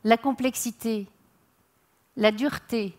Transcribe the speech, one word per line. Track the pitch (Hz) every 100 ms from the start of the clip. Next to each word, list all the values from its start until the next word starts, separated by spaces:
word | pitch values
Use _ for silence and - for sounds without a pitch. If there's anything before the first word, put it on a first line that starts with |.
la | 214 226
complexité, | 269 262 262 - 240 214 226 220 196 _ _ _ _ _ _ _ _ _ _ -
la | 214
dureté | 214 277 - - 233 202